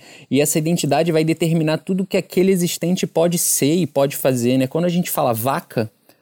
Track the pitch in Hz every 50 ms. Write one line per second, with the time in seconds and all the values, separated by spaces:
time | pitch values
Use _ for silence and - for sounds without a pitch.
0 | - - - - - _ - 135 143 151 - 170 151 160 175 175 - 139 139 147
1 | 170 175 160 160 160 160 160 - 175 165 165 170 156 156 156 156 - - 190 185
2 | 196 - - 190 170 - - 190 180 190 196 180 175 170 - - - 170 185 185
3 | - - - 160 165 175 170 175 - - - - 139 139 156 185 170 - - 139
4 | 139 143 - - - 143 131 123 117 120 127 131 131 127 - 165 170 180 170 175
5 | 170 - - - 147 131 113 110 110 131 139 165 - _ - - 110 113 - _
6 | _ _ _ _